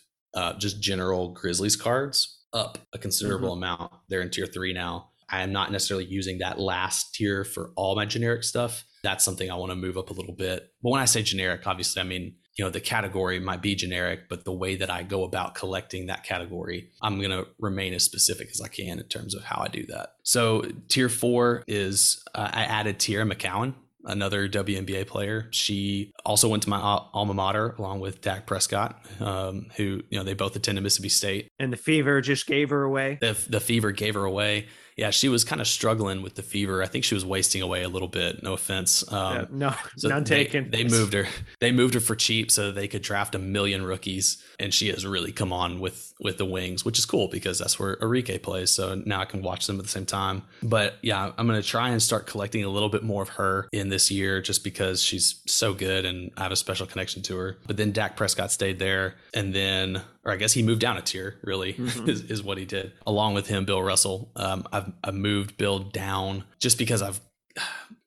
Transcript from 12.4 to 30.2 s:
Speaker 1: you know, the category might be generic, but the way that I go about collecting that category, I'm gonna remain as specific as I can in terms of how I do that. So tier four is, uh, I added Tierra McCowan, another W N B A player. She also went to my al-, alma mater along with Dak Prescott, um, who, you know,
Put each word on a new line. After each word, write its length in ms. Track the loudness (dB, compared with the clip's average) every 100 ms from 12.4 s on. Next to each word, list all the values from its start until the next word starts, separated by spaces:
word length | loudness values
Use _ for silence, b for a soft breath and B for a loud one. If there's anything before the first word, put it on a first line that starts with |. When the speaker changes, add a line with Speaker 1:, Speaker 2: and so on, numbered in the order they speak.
| _ -4
Speaker 1:
you 60 |
know, 60 | -4
the 100 | -4
category 580 | -2 -2 0 0 0 0
might 240 | -2 -2
be 140 | 0 0
generic, 520 | 0 -2 -2 -4 -6
but 160 | -8
the 80 | -6
way 220 | -4 -2 -2
that 140 | -2
I 140 | -4
go 180 | -4 -2
about 320 | -2 -2 -4
collecting 520 | -6 -6 -6 -6 -8 -6
that 180 | -8
category, 640 | -4 -6 -4 -8 -8 -8 -10 _
I'm 200 | -4 -2
gonna 240 | -2 -2 -4 -6
remain 340 | -4 -2 -2
as 80 | 0
specific 440 | 0 2 0 0 -6
as 100 | -8
I 60 | -8
can 300 | -8 -6 -8
in 80 | -8
terms 280 | -10 -8 -8
of 80 |
how 180 | -6 -4
I 60 | -4
do 180 | -6 -8
that. 280 | -8 -10 _
So 380 | 0 4 4 2 0 -6 0
tier 200 | 2 4
four 540 | 2 2 4 4 2 0
is, 540 | -2 0 4 4 2 -4
uh, 160 | -6 -2
I 120 | 0
added 340 | 0 2 0 0
Tierra 260 | 0 2
McCowan, 500 | 2 0 -2 0 -2 -4 -14 _
another 440 | -6 -2 0 0 0
W 280 | 0 0 -2
N 80 |
B 120 | -2 -4
A 80 |
player. 420 | -4 -4 -2 -4 -2
She 600 | -2 0 0 0 -2 -4 -6 0
also 220 | 4 6
went 160 | 4
to 60 | 2
my 80 | 0
al-, 300 | 2 0 0
alma 200 | -2 0
mater 420 | 2 2 0 -2 -4
along 220 | -6 -6
with 200 | -6 -4
Dak 260 | -4 -4 -2
Prescott, 540 | 0 2 2 0 -4 -16 -6
um, 460 | -4 -2 -4 -6 -6 -2
who, 260 | 0 0 -2
you 80 |
know, 60 | -4